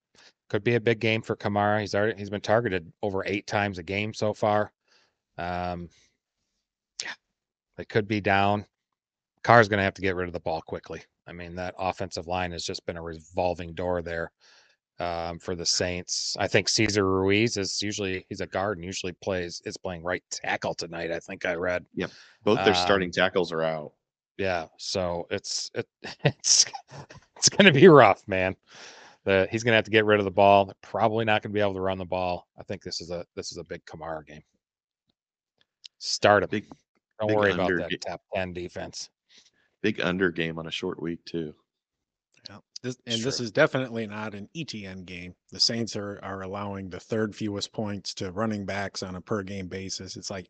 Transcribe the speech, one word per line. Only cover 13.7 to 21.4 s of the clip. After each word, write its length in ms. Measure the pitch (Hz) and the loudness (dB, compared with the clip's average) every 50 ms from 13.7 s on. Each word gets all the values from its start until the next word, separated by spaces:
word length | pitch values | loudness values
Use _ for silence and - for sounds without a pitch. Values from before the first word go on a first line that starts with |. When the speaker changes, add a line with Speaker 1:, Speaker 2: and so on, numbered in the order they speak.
| 82 | -8
Speaker 1:
door 280 | 82 90 90 90 87 | -4 -2 -2 -2 -2
there, 300 | 82 85 85 85 82 - _ _ _ - - _ _ _ _ _ _ _ _ - | -2 -4 -6 -6 -6 -8 _ _ _ -20 -20 _ _ _ _ _ _ _ _ -8
um, 380 | 85 87 85 85 85 85 85 | -6 -4 -4 -4 -6 -6 -8
for 160 | 82 - - 92 | -8 -8 -8 -6
the 100 | 85 85 | -4 -2
Saints. 720 | - - - 95 90 87 90 90 - - - - - - - | -2 -2 0 0 -2 -4 -6 -6 -6 -6 -6 -6 -6 -4 -2
I 80 | 101 | 0
think 200 | 92 - 110 98 | 2 2 2 2
Cesar 380 | - - - 110 107 101 104 98 | 2 2 2 2 2 2 2 2
Ruiz 500 | 95 95 95 95 98 101 104 113 120 - | 2 2 2 2 4 4 4 2 2 0
is 220 | 101 95 90 - - | -2 -4 -4 -4 -6
usually, 440 | 101 104 104 104 101 92 92 92 - | -6 -6 -6 -4 -4 -4 -4 -6 -8
he's 140 | - 104 92 | -10 -10 -10
a 60 | 92 | -8
guard 300 | 85 - 95 95 107 101 85 | -6 -4 -2 -2 -2 -4 -6
and 60 | 85 | -8
usually 260 | 92 95 - - 92 82 | -8 -8 -8 -8 -8 -10
plays, 480 | - - 107 95 92 87 85 - - - | -8 -6 -4 -4 -4 -4 -6 -10 -12 -12
is 140 | 107 92 | -12 -12
playing 240 | - - 95 90 82 80 | -10 -10 -10 -8 -6 -6
right 200 | 87 92 87 _ - | -4 -4 -6 _ -10
tackle 420 | - - - - - - - 185 170 | -12 -8 -6 -6 -6 -4 -4 -6 -6
tonight, 380 | - - 170 165 170 170 165 | -8 -10 -10 -10 -8 -6 -6
I 80 | 170 165 | -6 -8
think 260 | - - 196 180 | -8 -12 -10 -6